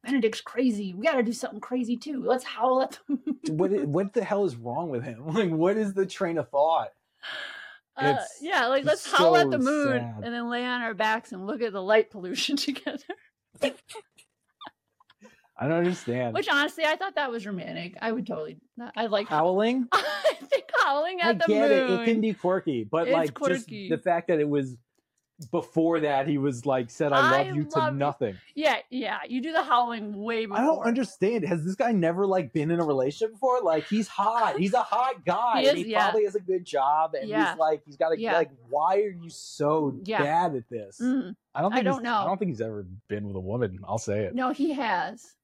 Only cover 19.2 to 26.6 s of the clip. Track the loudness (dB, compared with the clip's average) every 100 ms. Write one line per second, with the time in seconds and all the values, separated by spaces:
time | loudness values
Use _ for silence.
19.2 | 0 2 4 4 2 2 0 0 0 0
20.2 | 0 0 -2 -2 0 0 2 2 0 0
21.2 | 0 2 4 4 6 4 4 2 2 2
22.2 | 2 0 0 0 0 -4 -2 -2 2 2
23.2 | 0 -2 -2 -2 -4 -12 -4 -2 0 -2
24.2 | 2 2 2 0 -2 -8 _ _ _ _
25.2 | _ _ -4 -4 -2 0 2 2 2 0
26.2 | 2 0 0 -2